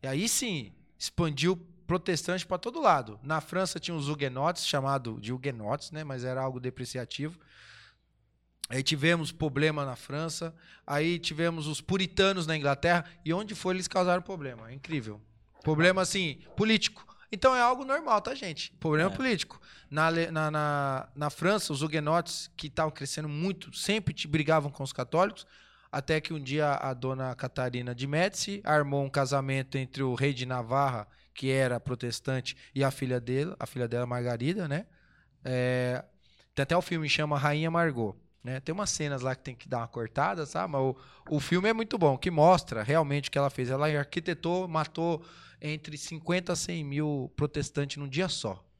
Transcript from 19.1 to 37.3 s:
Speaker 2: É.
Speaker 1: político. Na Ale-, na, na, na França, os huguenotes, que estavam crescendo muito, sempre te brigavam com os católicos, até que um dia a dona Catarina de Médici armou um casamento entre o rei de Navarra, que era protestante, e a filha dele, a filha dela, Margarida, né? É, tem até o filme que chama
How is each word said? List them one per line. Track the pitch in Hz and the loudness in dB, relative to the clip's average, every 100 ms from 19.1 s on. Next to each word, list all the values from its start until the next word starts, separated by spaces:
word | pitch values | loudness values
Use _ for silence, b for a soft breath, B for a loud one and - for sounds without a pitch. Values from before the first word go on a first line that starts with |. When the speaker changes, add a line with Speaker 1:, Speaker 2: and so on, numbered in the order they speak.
Speaker 2:
É. | 196 | 2
Speaker 1:
político. | 262 196 - - B B B | 0 0 -2 -12 B B B
Na | 147 160 | 2 2
Ale-, | 165 165 | 2 0
na, | 160 156 | 0 0
na, | 151 147 143 139 131 - | 0 0 0 0 -2 -6
na | 143 147 | -6 -4
França, | - 175 208 - | 0 2 2 0
os | 135 | -2
huguenotes, | 156 151 147 170 170 - - - | 0 0 2 0 0 -8 -10 -12
que | 151 | -6
estavam | 165 156 | -2 -2
crescendo | - 139 - 151 | -2 -6 -6 -6
muito, | 147 190 190 - - | -2 -2 -4 -10 -6
sempre | - 214 202 | 0 0 0
te | - 147 | -4 0
brigavam | 151 151 160 143 | 2 4 4 2
com | - | -4
os | 135 | -8
católicos, | - 123 160 202 - - b b b b | -6 0 2 2 0 -16 b b b b
até | 139 131 156 | -6 0 0
que | - | 0
um | 156 | -6
dia | 131 151 147 | -4 0 2
a | 139 135 | 0 -2
dona | 123 131 131 131 120 | -4 -4 -4 -6 -6
Catarina | 127 - 127 123 123 | -6 -4 -2 -2 -6
de | 120 139 | -6 -2
Médici | 151 196 - - 202 | 2 0 0 -6 -4
armou | - 151 143 139 | 2 4 4 0
um | 139 | 0
casamento | 143 131 139 135 135 131 139 | 0 2 0 0 -2 -2 -4
entre | 127 135 | -4 -2
o | 131 | 0
rei | 120 143 | 2 2
de | 127 | 0
Navarra, | 127 127 113 127 139 117 104 b b | -2 -4 0 2 2 0 -8 b b
que | - 131 | -4 0
era | 135 127 120 | 4 2 0
protestante, | - 123 120 - - 131 - - B | -2 -4 -4 -4 -2 -2 -4 -10 B
e | 135 | 0
a | 135 | 0
filha | - 127 123 | 0 -2 -2
dele, | 117 131 165 - | 0 -2 -2 -6
a | - | -8
filha | 123 117 | -4 -2
dela, | 120 123 | -2 -2
Margarida, | 123 123 117 135 202 156 | -2 -2 -2 -2 -2 -4
né? | 151 - b b b b _ | -4 -6 b b b b _
É, | 127 127 127 127 123 127 - _ b b b | -4 0 0 0 0 -4 -8 _ b b b
tem | - | -4
até | 135 175 | 0 0
o | |
filme | - 165 147 | 2 -2 0
que | |
chama | - 151 | 0 2